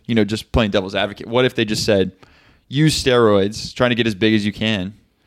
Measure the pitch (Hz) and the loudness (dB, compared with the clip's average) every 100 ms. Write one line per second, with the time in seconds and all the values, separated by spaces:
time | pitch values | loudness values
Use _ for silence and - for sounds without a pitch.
0 | - 113 104 107 - 131 107 101 95 98 | -4 0 0 -2 -2 0 0 0 -2 -4
1 | 101 104 - 120 127 - 107 110 - 98 | -4 -6 -4 0 0 0 -2 -2 0 2
2 | 92 - - _ _ _ - 131 156 - | 0 -4 -20 _ _ _ -8 0 2 2
3 | 135 123 113 101 101 110 - - 123 117 | 2 4 4 4 0 -4 -12 -2 0 2
4 | 117 92 110 110 104 - 110 104 92 - | -2 0 2 2 0 -4 -4 -4 -6 -12
5 | _ _ | _ _